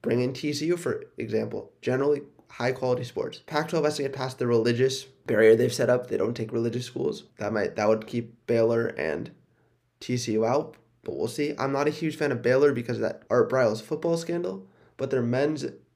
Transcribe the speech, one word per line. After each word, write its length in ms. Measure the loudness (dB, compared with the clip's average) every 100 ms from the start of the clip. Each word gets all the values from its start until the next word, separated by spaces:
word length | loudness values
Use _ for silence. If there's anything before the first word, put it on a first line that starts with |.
Bring 200 | 0 0
in 120 | 0
T 220 | -2 -4
C 100 | -4 -2
U, 120 | -2
for 260 | -2 -4 -8 -10
example. 540 | -4 -2 -2 -8 -10 _
Generally 400 | -2 0 2 0 -2 _ _
high 240 | -4 -2
quality 320 | -2 0 -2
sports. 380 | -2 -6 -6 -8
Pac-twelve 400 | -4 -2 0 0
has 120 | 0 0
to 60 |
get 120 | -4
past 240 | -4 -8 -4
the 80 | 2
religious 580 | 4 4 2 2 0 -10 _ -2
barrier 300 | 6 8 8
they've 160 | 6
set 180 | 2 2
up. 160 | 2 0
They 100 | -2
don't 180 | -2
take 180 | -2 -4
religious 340 | -2 -2 -4 -8
schools. 380 | -4 -4 -4 -12 -8
That 140 | -4
might, 240 | -2 -2 0
that 120 | 2
would 180 | 2 0
keep 400 | -6 -6 -14 -2
Baylor 400 | 2 4 2 0
and 440 | -2 -4 -4 -8 -14 _ _ _ _ _ _
T 160 | -6 -4
C 160 | -2
U 140 | 0 2
out, 300 | 0 -2 -12 _ _
but 140 | -10 -4
we'll 120 | -4
see. 260 | -2 -4 -2
I'm 140 | -2
not 140 | 0 0
a 40 |
huge 260 | -2 -6 -2
fan 160 | -2
of 80 | 0
Baylor 320 | 2 4 4
because 240 | 2 -4 -2
of 60 |
that 220 | -2 -4 0
Art 220 | 2 4
Briles 320 | 4 2 0
football 340 | -6 -4 -2 -2
scandal, 500 | -2 -4 -4 -8 -12 _ _ -8
but 140 | -2
their 120 | 0
men's 440 | 0 2 0 -2 -6 -10 _